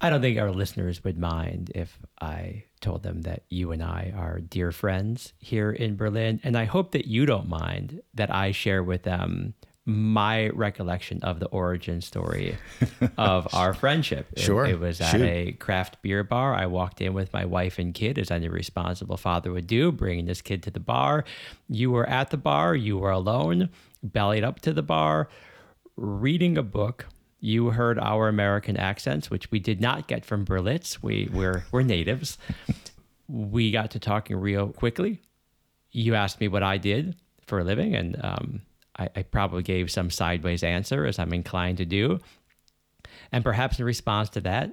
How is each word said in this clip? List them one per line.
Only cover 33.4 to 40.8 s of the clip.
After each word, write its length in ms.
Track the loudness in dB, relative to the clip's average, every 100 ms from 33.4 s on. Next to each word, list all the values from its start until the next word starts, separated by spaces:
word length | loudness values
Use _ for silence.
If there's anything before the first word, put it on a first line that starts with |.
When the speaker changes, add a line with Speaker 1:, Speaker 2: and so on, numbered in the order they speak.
| -2 2 2
Speaker 1:
got 220 | 2 0
to 60 | -4
talking 380 | -2 -2 -2 -2
real 320 | 0 0 -2
quickly. 540 | 0 -2 0 -2 -2 _ _ _ _ _ _ _
You 240 | 0 2
asked 240 | 4 2 0
me 80 | 0
what 140 | 2
I 140 | 2 2
did 400 | 0 0 -2 -6 _ _ -4
for 140 | -2
a 40 |
living, 300 | 0 0 2
and, 220 | 0 -2 -4
um, 380 | -4 -4 -6 -8 -12 _ _ -8
I, 100 | -6 -4
I 60 |
probably 400 | -2 0 0 -2
gave 280 | 0 0 0
some 200 | 0 -2
sideways 520 | 0 0 0 0 0
answer, 440 | 0 0